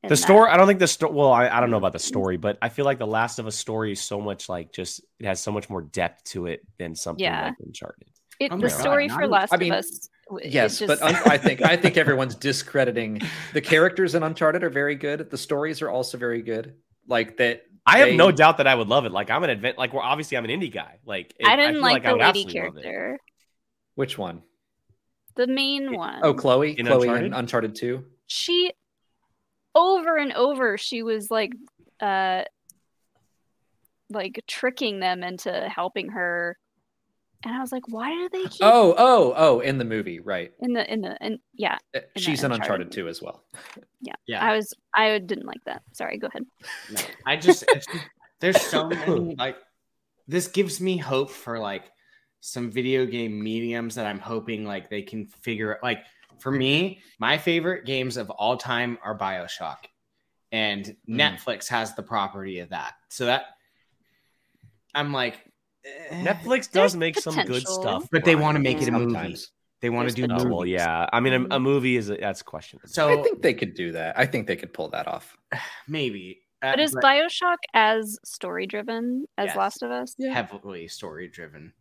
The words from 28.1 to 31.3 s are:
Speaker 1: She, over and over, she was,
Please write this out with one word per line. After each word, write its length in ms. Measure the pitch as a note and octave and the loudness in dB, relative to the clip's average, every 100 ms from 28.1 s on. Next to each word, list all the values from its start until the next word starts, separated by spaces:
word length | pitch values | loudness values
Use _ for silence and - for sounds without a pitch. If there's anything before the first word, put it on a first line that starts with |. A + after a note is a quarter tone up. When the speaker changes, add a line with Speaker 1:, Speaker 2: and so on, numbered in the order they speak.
| _ _ | _ _
Speaker 1:
She, 440 | - - F4 F4+ - _ _ _ _ _ _ _ _ _ D#4 | -8 -2 0 0 -4 _ _ _ _ _ _ _ _ _ 4
over 420 | F4+ F#4+ D#4+ D#4+ | 6 4 4 0
and 140 | C#4+ | 0
over, 440 | - B3+ C4+ A#3+ G#3 | 2 2 2 0 0
she 260 | - A#3+ | -4 -6
was, 260 | A3+ A3 G#3 | -2 -4 -2